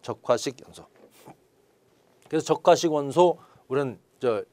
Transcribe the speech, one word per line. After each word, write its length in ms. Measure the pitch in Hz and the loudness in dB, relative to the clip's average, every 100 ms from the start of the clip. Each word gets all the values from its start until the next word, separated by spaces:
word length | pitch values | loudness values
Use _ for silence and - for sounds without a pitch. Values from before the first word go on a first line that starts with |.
적화식 560 | - 113 - 123 - 127 - | -12 -14 -2 -2 -2 -12 -20
연소. 200 | 85 - _ - _ - - _ _ _ _ _ _ _ _ _ | -20 -20 _ -20 _ -20 -20 _ _ _ _ _ _ _ _ _
그래서 180 | 156 - | -8 -2
적화식 460 | 156 - 165 170 | 0 4 4 4
원소 460 | 151 143 135 175 - - _ _ | -2 -4 2 2 2 -10 _ _
우리는 320 | 131 139 101 _ _ | -4 -4 -8 _ _
저 240 | 127 107 95 | -4 -4 -8